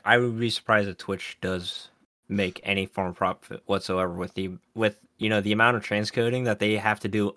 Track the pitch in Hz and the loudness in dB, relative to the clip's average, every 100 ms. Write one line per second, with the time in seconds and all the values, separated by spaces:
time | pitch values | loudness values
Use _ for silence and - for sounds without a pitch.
0 | - 120 123 113 117 - - 107 101 90 | 4 6 4 0 -2 -2 2 2 2 -6
1 | - 95 - - 92 92 87 - - _ | -6 -6 -8 -8 -4 -4 -6 -12 -16 _
2 | _ _ - 101 92 - - 98 92 - | _ _ -6 -2 -2 -4 -2 -2 -2 -4
3 | 92 87 92 92 - - - 98 - 92 | -6 -2 -2 -2 -10 -14 -2 -2 0 0
4 | 92 87 87 - 95 90 _ 110 107 - | 0 -2 -8 -6 -8 -8 _ 0 0 0
5 | _ - 107 107 101 107 117 120 - 104 | _ -4 0 2 2 4 4 4 -2 -2
6 | 107 - 117 127 123 104 104 107 107 104 | -2 -2 0 0 -2 0 0 0 0 -2
7 | 107 107 101 | -2 0 -2